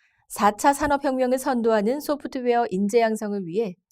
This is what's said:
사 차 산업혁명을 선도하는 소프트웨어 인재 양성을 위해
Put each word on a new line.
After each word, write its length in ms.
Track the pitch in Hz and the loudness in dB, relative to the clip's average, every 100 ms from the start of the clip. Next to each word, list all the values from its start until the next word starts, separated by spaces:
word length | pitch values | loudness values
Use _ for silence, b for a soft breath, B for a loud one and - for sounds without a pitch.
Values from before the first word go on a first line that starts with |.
| _ _ - | _ _ -14
사 300 | - 208 208 | 0 2 4
차 160 | 285 | 2
산업혁명을 640 | 277 302 277 285 262 254 262 | 2 0 0 0 0 0 0
선도하는 600 | 285 247 226 220 202 285 | 0 0 2 2 0 -2
소프트웨어 680 | 294 294 - 269 247 240 240 | -4 -4 -6 -4 0 0 0
인재 280 | 185 202 233 | -2 0 2
양성을 460 | 226 214 214 202 175 | 2 0 -6 -6 -6
위해 300 | 180 220 185 _ | -4 -4 -8 _